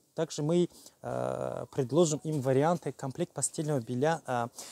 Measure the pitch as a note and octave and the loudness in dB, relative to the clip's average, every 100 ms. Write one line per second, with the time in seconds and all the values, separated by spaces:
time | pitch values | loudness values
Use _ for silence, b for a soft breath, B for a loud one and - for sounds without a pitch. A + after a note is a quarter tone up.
0 | _ - D#3+ - D3 F3 F3 B B B | _ -4 -4 -2 2 2 2 B B B
1 | - B2 B2 - C3 - - - B2 D3 | -6 -4 -2 -2 -4 -6 -6 -4 2 4
2 | E3 D3 D#3+ D3+ C3 C3 D#3 F3 D3 - | 4 2 -2 0 2 4 4 2 -4 -8
3 | C#3 D3 F3 - - - D3+ C#3+ A2+ B2 | -8 -6 -6 -4 -4 -2 -2 -2 -2 0
4 | D3+ D#3+ - A#2+ A#2+ - B | 0 0 -2 -2 -2 -6 B